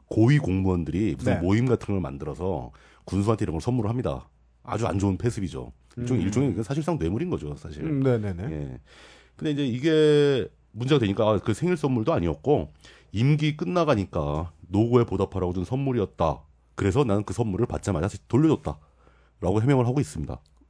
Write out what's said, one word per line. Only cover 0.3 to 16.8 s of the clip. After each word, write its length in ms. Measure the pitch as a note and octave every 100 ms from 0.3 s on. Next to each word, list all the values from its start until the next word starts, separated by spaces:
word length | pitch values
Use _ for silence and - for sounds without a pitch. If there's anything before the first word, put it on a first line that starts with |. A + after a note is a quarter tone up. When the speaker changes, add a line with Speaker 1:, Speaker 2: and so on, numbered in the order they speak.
| D3
Speaker 1:
공무원들이 760 | C#3 F#2+ F#2+ F2+ C#2+ E2 G#2+ C#2
무슨 180 | B2+ -
Speaker 2:
네. 40 |
Speaker 1:
모임 260 | F2 G#2+ B2+
같은 280 | A2+ -
걸 80 | G2
만들어서 720 | D2 C#2 D2 C#2+ F#2 D#2 B1 - - _ -
군수한테 380 | F#2+ G2+ A2 G2+
이런 80 |
걸 80 | D#2+
선물을 280 | A#2 B2+ G#2
합니다. 380 | B2 F#2 C#2 - _ _ _
아주 220 | - G#2+ A2
안 140 | F#2+
좋은 180 | G2 F#2
패습이죠. 540 | A#2+ G#2 F2+ C2+ A#1+ - _ -
일종-, 200 | A#2+ B2
Speaker 2:
음. 40 |
Speaker 1:
일종의 320 | F2+ A2 C#3 F#2+
그 80 |
사실상 340 | A2 C#3+ D3+ D#3+
뇌물인 300 | E2 G#2+ F3+
거죠, 260 | C#3 D3 C#3+
사실. 280 | - D2+
Speaker 2:
음, 180 | D#3+ C#3
네네네. 420 | C3+ A#2 G#2 E2+ F#2
Speaker 1:
예. 280 | D#2 C#2 B1+ - - - - _ -
근데 160 | D#3
이제 140 | C#3+ C3+
이게 840 | B2 D#3+ D#3 D3+ D3 C#3+ C3 - _ _
문제가 280 | A2 B2+ D3
되니까 280 | G#2 G2+ G#2+
아, 80 | G2+
그 140 | -
생일 240 | G#2 F3 F3
선물도 360 | C#3+ B2 A2
아니었고 600 | D3 E2+ D2+ C3 C#3 D2+ - - - _
임기 460 | G2 C3+ D3+ D3+ D3+
끝나가니까 920 | F3 F3+ D3+ A2 F2+ E2 D2 D2+ F2 - -
노고에 340 | F#2+ A#2 B2
보답하라고 500 | A2+ G2 F#2+ F#2+ F2+
준 120 | F2+ F2
선물이었다. 760 | C3 C3+ A#2+ F#2 - E2 C#2 - _ _
그래서 280 | -